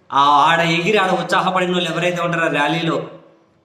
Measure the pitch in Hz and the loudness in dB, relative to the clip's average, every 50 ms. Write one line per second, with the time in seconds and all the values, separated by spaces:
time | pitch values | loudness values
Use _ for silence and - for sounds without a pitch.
0 | _ _ 127 135 143 143 147 143 143 160 165 165 170 165 165 165 170 202 214 208 | _ _ 0 2 4 4 4 4 4 4 2 2 2 0 0 0 0 0 0 2
1 | 190 185 185 180 165 - 190 180 165 185 185 185 180 175 180 180 175 165 156 170 | 2 0 0 -2 -2 -2 0 0 0 0 -2 -2 -2 0 -2 -2 -2 -2 -4 -2
2 | 170 180 175 175 170 160 165 165 165 156 143 143 143 151 160 165 160 160 143 127 | -2 -2 -2 -2 -4 -4 -2 -2 -2 -2 0 0 0 0 -2 -2 -2 -2 -2 -4
3 | - - - - - - _ _ _ _ _ _ _ | -4 -8 -14 -20 -20 -20 _ _ _ _ _ _ _